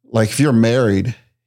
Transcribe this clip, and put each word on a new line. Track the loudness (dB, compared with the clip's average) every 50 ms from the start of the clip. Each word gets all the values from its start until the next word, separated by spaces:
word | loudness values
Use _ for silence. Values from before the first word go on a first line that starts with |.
| _
like, | -6 -2 -2 -2 -2
if | -2 -2
you're | 0 0 2
married | 2 2 2 2 0 0 0 0 -2 -2 -4 -8 -12 _ _ _ _ _